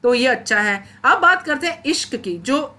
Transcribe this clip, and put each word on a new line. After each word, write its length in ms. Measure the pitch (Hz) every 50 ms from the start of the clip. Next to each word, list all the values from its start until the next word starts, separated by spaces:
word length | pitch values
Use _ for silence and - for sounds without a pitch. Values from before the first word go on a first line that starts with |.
| -
तो 100 | 240 247
ये 140 | 247 247 262
अच्छा 320 | 240 - - - 220 208
है। 240 | 208 208 202 196 196 - - - -
अब 140 | 262 370 381
बात 240 | 359 339 370 359 -
करते 240 | 330 294 277 339 339
हैं 160 | 339 - -
इश्क 320 | 277 320 - - - -
की, 220 | 226 - 196 175 175
जो 400 | 170 247 269 294 302 262 -